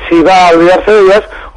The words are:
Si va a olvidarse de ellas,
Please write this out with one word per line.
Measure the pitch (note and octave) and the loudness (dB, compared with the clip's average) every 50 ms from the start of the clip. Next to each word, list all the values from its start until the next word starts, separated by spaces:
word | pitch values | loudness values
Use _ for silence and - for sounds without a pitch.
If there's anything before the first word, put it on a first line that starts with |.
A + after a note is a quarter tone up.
| - - | -6 -2
Si | E3+ E3+ | -2 0
va | D3+ F#3 F#3+ F#3 F3+ F3 | 2 2 2 2 2 2
a | |
olvidarse | E3 E3 E3+ F3 - - - G#3 | 2 2 2 0 0 0 0 0
de | G#3+ G#3+ | 0 2
ellas, | F#3+ F#3+ G3 G#3+ G#3 - - - - - - | 2 2 0 0 -2 -6 -20 -20 -20 -14 -4